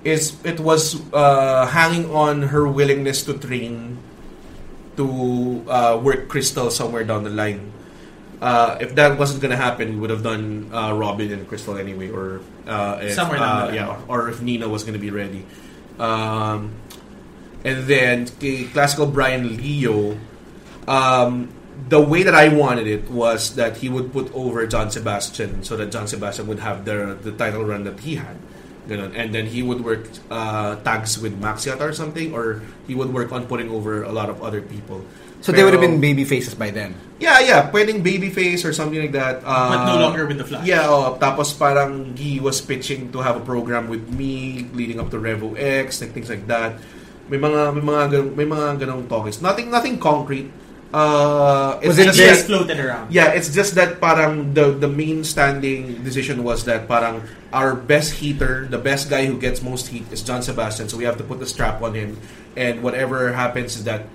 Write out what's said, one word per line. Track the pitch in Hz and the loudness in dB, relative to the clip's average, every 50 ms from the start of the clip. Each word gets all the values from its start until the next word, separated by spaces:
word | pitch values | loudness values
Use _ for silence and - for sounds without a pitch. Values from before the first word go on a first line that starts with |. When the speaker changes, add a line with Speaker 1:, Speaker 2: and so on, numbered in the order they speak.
| - | 0
Speaker 1:
is, | 160 156 151 151 - - - - | 0 0 0 0 -4 -6 -8 -8
it | 170 165 160 | -6 -6 -2
was, | 156 160 160 156 156 - - 156 - - - | 2 2 4 4 2 0 -4 -8 -10 -2 2
uh, | 143 147 143 139 139 135 135 131 131 127 123 | 6 6 8 8 8 6 4 4 4 4 4
hanging | 143 170 160 165 170 170 170 165 | 6 4 4 4 4 0 -2 0
on | 156 151 151 147 147 147 143 135 | 2 2 4 4 4 2 0 2
her | 147 147 147 143 | 2 2 2 2
willingness | 135 135 143 139 139 143 139 135 135 - - | 4 2 4 4 4 2 2 -2 -2 -2 -4
to | - 139 120 | -4 -6 -6
train | - 123 127 120 113 117 117 117 117 120 123 123 - - - - - - - - - - - - - - - - - - - - | -6 -6 -6 -6 -6 -6 -8 -10 -10 -12 -12 -14 -14 -18 -20 -18 -18 -18 -18 -18 -20 -20 -18 -18 -16 -16 -16 -18 -18 -16 -6 -4
to, | 139 135 131 131 127 123 123 123 123 123 123 113 - - | -4 -2 -2 -2 -2 0 0 0 0 -2 -4 -6 -4 0
uh, | 127 127 120 117 117 113 | 0 4 4 4 4 4
work | 120 139 131 127 - - | 4 2 2 2 -2 -4
Crystal | - 143 - - - 147 127 117 | -4 -2 -2 -2 -2 -2 -2 -2
somewhere | 120 - 123 113 120 117 113 | -2 -2 -4 -4 -4 -4 -2
down | 110 113 107 104 | -2 -2 -2 -2
the | 104 104 | -4 -4
line. | 107 107 104 101 98 98 - - - - - - - - - - - - - - - 120 | -2 -2 -2 -4 -6 -10 -14 -16 -18 -20 -20 -20 -20 -20 -20 -20 -20 -20 -20 -14 -4 -2
Uh, | 123 123 117 117 113 - - | 2 4 6 4 4 2 -2
if | 123 123 127 | -6 -2 4
that | 143 147 143 139 143 | 6 6 6 6 4
wasn't | 147 139 139 131 | 0 0 0 -2
gonna | 151 143 127 | -2 -2 0
happen, | 123 131 123 120 - 117 107 110 | 0 0 -2 0 -2 -4 -4 -4
we | 107 107 | -4 -4
would | 110 | -2
have | 113 110 107 | -4 -2 -2
done, | 113 110 107 107 107 107 104 104 - - | -4 -4 -4 -4 -6 -6 -8 -10 -8 -6
uh, | 117 110 110 107 | -4 -4 -2 -2
Robin | 107 107 104 101 104 107 104 | -2 -2 -2 -2 -2 -4 -4
and | 101 98 95 - | -4 -8 -8 -10
Crystal | - 101 - - 101 98 | -12 -12 -8 -8 -8 -8
anyway, | 95 98 95 92 92 95 | -8 -8 -8 -10 -10 -8
or, | - 95 95 95 92 92 92 - - - - - | -8 -8 -8 -8 -8 -10 -12 -16 -20 -18 -12 -6
uh, | 110 104 101 101 101 101 | -4 -4 -2 -2 -4 -4
if, | 101 104 101 | -4 -4 -2
Speaker 2:
Somewhere | 98 - 170 151 135 | -2 -2 -2 0 0
down | 117 110 | 0 0
Speaker 1:
uh, | 107 104 | 0 0
Speaker 2:
the | 101 101 | -2 -2
line. | 104 | -4
Speaker 1:
yeah, | 110 104 104 104 104 - - | -4 -4 -6 -8 -10 -8 -4
or | 123 120 117 117 | -4 -2 -2 -4
if | 113 113 | -6 -6
Nina | 120 123 123 117 113 110 | -4 -4 -4 -4 -4 -4
was | 107 107 104 | -6 -6 -6
gonna | 113 107 104 | -6 -8 -8
be | 101 104 | -8 -6
ready. | 98 104 101 98 95 95 92 - - - - - - - - - - - | -6 -6 -8 -8 -10 -12 -14 -16 -20 -20 -20 -20 -20 -20 -20 -20 -10 -6
Um, | 117 113 110 110 113 110 110 110 107 107 107 107 107 107 107 110 - - - - - - - - - - - - - - - - - | -2 -2 -2 -2 -2 -2 -2 -2 -2 -2 -2 -4 -6 -8 -12 -14 -16 -18 -20 -20 -20 -20 -20 -20 -20 -20 -20 -20 -20 -20 -18 -8 -4
and | 135 131 131 127 131 | -4 -4 -4 2 2
then | 139 131 127 123 123 120 123 120 - - 147 | 4 4 6 4 2 2 0 -6 -8 -8 -6
kay | 139 135 131 123 | -4 -4 -4 -6
Classical | 117 - 147 143 143 143 - 147 139 | -4 2 2 2 2 4 2 0 0
Brian | 123 135 131 131 131 127 123 117 113 | 2 2 2 2 0 0 -2 -4 -4
Leo, | 113 123 143 147 147 131 117 110 107 104 104 104 107 - - - - - - - - - - - - - - | -4 -4 -4 -2 0 0 2 2 2 0 0 -4 -6 -10 -16 -18 -20 -20 -20 -20 -20 -20 -20 -20 -14 -4 0
um, | 135 135 131 131 127 127 123 120 123 123 123 - - - - - - - - - | 2 4 4 6 6 6 4 4 2 -2 -6 -8 -12 -18 -20 -20 -16 -14 -2 4
the | 160 151 | 6 6
way | 147 143 151 175 190 | 6 6 4 4 4
that | 190 175 | 6 8
I | 156 151 156 | 8 8 8
wanted | 151 151 143 131 123 120 110 107 | 8 6 4 4 2 0 0 -2
it | 107 104 - - | -2 -2 -4 -4
was | 127 120 117 117 113 107 - - - | -2 0 2 2 2 2 -2 -4 -2
that | 131 117 113 107 - | 0 0 0 -2 -4
he | 127 131 | -6 -4
would | 127 127 127 127 | -4 -4 -4 -4
put | 127 135 123 - - | -4 -6 -6 -4 -8
over | 135 127 123 113 117 113 110 | -6 -4 -4 -2 -2 -2 0
John | 120 113 107 104 | 0 -2 -2 -2
Sebastian | - 113 107 110 101 101 - - - - 113 101 95 98 95 | -4 -6 -4 -4 -4 -4 -4 -6 -6 -8 -8 -6 -6 -6 -6
so | - 120 107 | -6 -6 -6
that | 107 101 | -6 -6
John | 98 113 104 104 | -6 -8 -6 -6
Sebastian | - 101 104 101 98 - 107 104 | -8 -6 -6 -6 -6 -6 -6 -6
would | 107 104 | -6 -6
have | 113 110 101 95 98 | -6 -6 -8 -6 -6
the, | 107 104 104 101 98 98 95 | -6 -4 -4 -4 -6 -8 -10
the | - 110 | -10 -12
title | 107 - 120 110 104 107 110 | -8 -6 -6 -4 -4 -4 -4
run | 107 104 101 101 | -4 -4 -6 -6
that | 101 98 - | -8 -10 -10
he | - 151 - | -10 -8 -8
had. | - - - - - - - - - - - - - - - | -8 -8 -12 -14 -18 -18 -20 -20 -20 -20 -20 -20 -20 -12 -10
Ganun. | 107 101 98 95 - | -10 -8 -8 -8 -8
And | 113 117 113 110 | -8 -6 -4 -4
then | 113 107 110 | -6 -6 -6
he | 104 120 127 | -6 -4 -4
would | 123 120 123 | -4 -4 -4
work, | 120 113 113 110 113 - - - - - | -2 -4 -4 -4 -4 -14 -18 -20 -14 -12
uh, | 113 113 110 110 110 107 107 104 104 104 - | -8 -8 -6 -4 -4 -2 -2 -4 -6 -4 -2
tags | - 110 110 110 110 110 110 | -2 -2 -2 -2 -4 -6 -4
with | 113 110 98 98 | -6 -8 -6 -6
Max | 101 107 110 107 - | -6 -6 -6 -4 -6
yata | 139 131 127 147 156 | -6 -4 -4 -4 -4
or | 151 | -4
something, | 160 165 151 151 165 160 160 - | -6 -8 -8 -6 -6 -6 -6 -4
or | 117 117 113 110 107 - - - - - | -4 -4 -4 -4 -6 -8 -14 -18 -20 -12
he | - 127 | -8 -6
would | 127 131 120 127 | -4 -4 -2 -2
work | 127 120 120 | -4 -4 -4
on | 127 123 120 117 | -4 -8 -6 -4
putting | 127 117 113 113 | -6 -6 -4 -4
over | 113 110 104 107 107 107 104 | -6 -6 -4 -4 -4 -4 -4
a | 98 | -4
lot | 107 110 107 101 | -4 -4 -4 -4
of | 101 101 - | -6 -8 -8
other | 113 104 104 | -6 -6 -6
people. | 98 - - 104 104 - 101 95 95 - - - - - - - | -8 -8 -12 -14 -12 -12 -14 -14 -14 -16 -20 -20 -20 -20 -20 -8
Speaker 3:
So | - - | -2 2
they | 165 175 196 | 6 8 8
would | 196 185 | 8 8
have | 175 180 | 8 6
Speaker 1:
Pero | 175 | 6
Speaker 3:
been | 165 156 143 | 4 4 4
baby | 147 143 139 139 | 4 4 2 2
faces | - 143 127 120 - - | 0 0 -2 -2 -4 -6
by | - 113 104 | -6 -6 -6
then? | 101 107 104 95 90 90 - - - - | -6 -6 -8 -8 -12 -14 -18 -20 -12 -2
Speaker 1:
Yeah, | - 330 294 262 | 2 6 8 8
yeah. | 254 254 226 147 143 143 | 8 8 6 6 6 4
Pwedeng | - 208 208 214 220 208 170 | 4 4 4 4 2 0 0
baby | 180 196 196 190 - | 0 0 0 -2 -4
face | - 185 185 180 175 175 170 | -2 0 0 0 0 0 -2
or | 165 | -2
something | 143 - 156 151 151 156 | -2 -2 -4 -4 -2 -4
like | 151 147 | -4 -2
that. | 139 139 131 131 127 127 - | -2 0 0 0 -2 -4 -4
Uh, | 135 135 127 127 123 123 | 0 2 2 2 2 2
Speaker 2:
But | 123 123 - | 2 2 4
no | - 170 | 4 4
longer | 160 156 165 160 156 139 | 4 4 2 0 -2 -2
with | 143 139 | -4 -6
the | - - | -6 -8
Flash. | 143 - 170 180 | -8 -4 0 2
Speaker 1:
Yeah, | 180 165 156 151 | 2 4 4 6
oh, | 147 143 135 127 127 - | 4 4 4 2 0 2
tapos | 147 135 135 139 147 143 - | 0 0 2 0 -2 -2 0
parang | - 156 143 139 143 143 139 139 135 135 127 123 | 2 2 4 4 4 4 2 -2 -6 -8 -8 -8
he | 127 143 147 143 139 | -8 -6 -4 -4 -2
was | 135 135 - - - | -2 -2 -2 -2 -4
pitching | - 139 123 - - 139 131 131 120 | -4 -6 -6 -4 -6 -6 -6 -6 -8
to | 123 127 | -6 -4
have | 131 131 120 | 0 0 -2
a | 117 104 | -2 -2
program | 123 127 120 117 120 120 120 113 113 | -4 -4 -4 -2 -2 -2 -2 -2 -4
with | 117 117 110 117 | -8 -8 -8 -8
me | 123 131 135 135 135 131 131 131 131 127 123 120 | -6 -4 -4 -4 -4 -6 -6 -8 -8 -8 -10 -8
leading | 123 123 120 113 117 113 113 | -6 -6 -6 -6 -4 -6 -6
up | - | -6
to | - 110 | -6 -4
Revo | 107 113 113 104 110 110 104 120 | -4 -4 -4 -4 -4 -6 -6 -4
X, | 139 139 135 135 131 131 - - | -2 0 0 0 0 -2 -6 -8
like, | 123 113 - | -10 -10 -10
things | - 113 117 | -12 -10 -8
like | 117 101 98 110 | -10 -10 -4 -2
that. | 120 117 113 113 113 - - - - - - - - - - - | -2 0 0 -2 -6 -8 -16 -20 -20 -20 -20 -20 -20 -20 -10 -6
May | 143 139 | -4 0
mga, | 143 151 151 151 147 147 143 | 0 2 2 2 2 2 0
may | 147 147 | 0 0
mga | 147 147 151 143 143 | 0 2 2 2 4
ganong, | 143 139 139 135 120 | 2 2 2 0 0
may | 143 147 151 | -2 -2 0
mga | 156 151 151 147 143 143 135 | 0 0 0 -2 -2 -2 -4
ganong | 131 131 127 123 117 | -4 -4 -6 -6 -4
talkings. | 117 110 104 107 101 107 151 | -4 -4 -2 -4 -6 -4 0
Nothing, | 185 196 220 233 233 | 0 0 0 -2 0
nothing | 240 240 233 254 247 190 | 0 0 0 0 -4 0
concrete. | - 160 147 151 147 143 139 135 135 139 - - - - - - - - - | 2 2 2 2 2 -4 -6 -6 -6 -10 -14 -20 -20 -20 -20 -20 -16 -6 0
Uh, | 151 151 151 151 147 143 147 147 147 143 143 139 139 139 135 131 - | 2 2 4 4 4 4 4 4 4 6 6 6 4 2 0 -2 0
it's | - - | 2 4
Speaker 3:
Was | 170 151 | 6 8
it | 190 190 185 | 8 8 10
Speaker 1:
just | - | 10
Speaker 3:
just | 185 | 10
Speaker 1:
that | - 190 | 10 10
Speaker 2:
Just | 185 - - | 8 6 2
floated | 202 190 180 165 156 143 | 2 2 2 0 0 -2
around. | 135 131 120 113 113 107 | -2 -2 -4 -6 -8 2
Speaker 1:
Yeah, | 165 180 165 151 - | 4 6 6 6 4
it's | 175 - 147 | 2 0 0
just | 143 185 202 196 170 | 0 2 2 2 4
that | 180 180 170 170 - | 4 4 4 2 0
parang | - 165 160 160 156 151 156 151 147 143 139 | 4 4 6 6 4 2 2 0 -2 0 4
the, | 156 147 143 | 6 6 6
the | 139 139 143 143 | 6 4 0 0
main | 139 143 156 156 160 160 156 | 0 0 -2 -2 -2 -2 -4
standing | 147 - - 143 139 139 139 135 135 135 131 131 127 120 113 123 135 | -4 0 2 2 2 2 0 -2 -2 -2 -4 -6 -10 -10 -8 -8 -4
decision | 123 135 123 131 143 123 120 | -4 -4 -2 -2 -4 -4 -2
was | 120 117 110 110 123 | -2 -2 -2 0 -2
that | 113 113 110 110 | -2 -2 0 2
parang | 120 117 117 113 113 113 110 - - - - - | 2 2 2 2 -2 -6 -10 -12 -16 -18 -16 -6
our | - 127 135 135 127 | -2 0 0 2 0
best | 123 - 117 147 151 151 156 - - | -2 0 2 4 4 4 0 -4 -4
heater, | 147 147 143 139 139 127 127 131 135 131 | -4 -4 -2 0 0 0 0 -2 -4 -6
the | 127 117 | -6 -4
best | - 135 139 135 - - | -2 0 -2 -2 -2 -2
guy | 143 135 135 | 0 0 2
who | 135 127 113 | 0 0 -2
gets | 127 127 123 - | -2 -2 -2 -2
most | 127 127 127 123 - - | -4 -6 -6 -6 -8 -8
heat | 123 117 104 - 110 | -10 -12 -12 -10 -10
is | 107 107 | -10 -6
John | 120 123 127 120 | -6 -6 -6 -4
Sebastian, | - 117 113 113 107 107 - 113 104 | -6 -4 -4 -4 -4 -4 -8 -8 -8
so | - | -8
we | 117 120 | -4 -2
have | 120 113 107 | -2 -2 -4
to | 107 | -6
put | 107 127 - | -10 -10 -10
the | - - | -8 -10
strap | - - 117 110 107 - | -6 -2 -2 -2 -2 -2
on | 113 113 107 | -4 -4 -4
him. | 110 107 101 107 - - - - - - - - | -4 -6 -8 -10 -12 -16 -18 -20 -20 -20 -16 -6
And | 127 127 123 117 117 120 | -2 -2 -2 -2 -2 -2
whatever | 123 120 127 135 123 131 131 127 123 120 | -4 -2 -2 -2 -2 0 0 0 0 0
happens | 127 123 123 120 123 120 110 107 | 0 -2 -2 -2 -4 -4 -6 -8
is | 113 104 113 | -6 -6 -4
that | 110 104 110 - - | -4 -6 -6 -10 -18